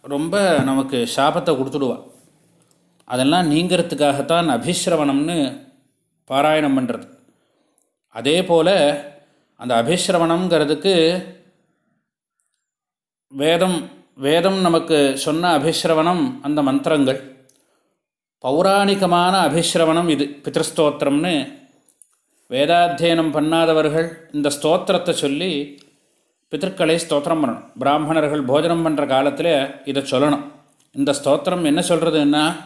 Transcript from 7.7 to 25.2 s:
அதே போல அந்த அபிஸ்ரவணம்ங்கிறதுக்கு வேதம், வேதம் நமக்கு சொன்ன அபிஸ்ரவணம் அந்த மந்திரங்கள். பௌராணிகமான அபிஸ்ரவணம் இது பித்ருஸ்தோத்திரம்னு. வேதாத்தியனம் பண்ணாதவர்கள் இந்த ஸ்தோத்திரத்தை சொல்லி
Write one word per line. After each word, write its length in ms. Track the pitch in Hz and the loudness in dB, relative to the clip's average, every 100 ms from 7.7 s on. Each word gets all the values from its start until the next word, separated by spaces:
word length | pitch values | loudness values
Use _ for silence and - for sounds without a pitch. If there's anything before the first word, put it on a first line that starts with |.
| _ _ _ _ | _ _ _ _
அதே 360 | 113 123 165 | -6 0 0
போல 560 | 170 165 160 196 143 147 - - _ _ _ _ | 2 2 4 4 2 0 -8 -20 _ _ _ _
அந்த 260 | 123 117 | -2 0
அபிஸ்ரவணம்ங்கிறதுக்கு 1400 | 117 180 - 180 165 170 185 165 147 156 196 180 160 180 - - _ _ _ _ _ _ _ _ _ _ _ _ _ _ _ _ _ _ _ | 0 -2 0 0 2 0 0 0 0 0 2 2 2 0 -8 -20 _ _ _ _ _ _ _ _ _ _ _ _ _ _ _ _ _ _ _
வேதம், 600 | 135 151 170 185 170 131 - _ - | -2 0 2 2 0 -6 -18 _ -4
வேதம் 460 | 135 165 185 190 | 0 2 2 2
நமக்கு 560 | 180 165 165 151 139 135 | 2 2 2 2 2 0
சொன்ன 420 | 160 160 175 156 | -4 -2 0 2
அபிஸ்ரவணம் 800 | 151 156 175 156 165 185 135 127 | 0 -2 0 2 2 0 -2 -4
அந்த 200 | 143 151 | -4 0
மந்திரங்கள். 840 | 139 139 160 156 131 139 - - _ _ _ _ _ _ _ _ _ _ 127 | 0 0 0 2 2 -2 -8 -20 _ _ _ _ _ _ _ _ _ _ -2
பௌராணிகமான 960 | 147 190 196 202 196 185 175 180 190 | 0 2 2 2 0 2 2 2 2
அபிஸ்ரவணம் 680 | 160 156 165 175 160 165 175 | 2 0 0 2 2 2 0
இது 320 | 139 143 - | 0 -2 -6
பித்ருஸ்தோத்திரம்னு. 1160 | - 160 156 - 151 - 143 143 170 156 127 - _ _ _ _ - _ _ _ _ | -8 -4 -4 0 0 0 -2 0 0 -2 -4 -14 _ _ _ _ -20 _ _ _ _
வேதாத்தியனம் 840 | 127 147 170 175 175 170 165 160 | -2 2 4 2 2 0 2 0
பண்ணாதவர்கள் 840 | 151 151 165 165 160 151 156 165 165 - | 0 0 2 2 2 2 0 -4 -8 -10
இந்த 200 | 147 143 143 | -4 -2 0
ஸ்தோத்திரத்தை 500 | 156 175 190 180 - | 0 0 2 -2 0
சொல்லி 680 | 160 | -2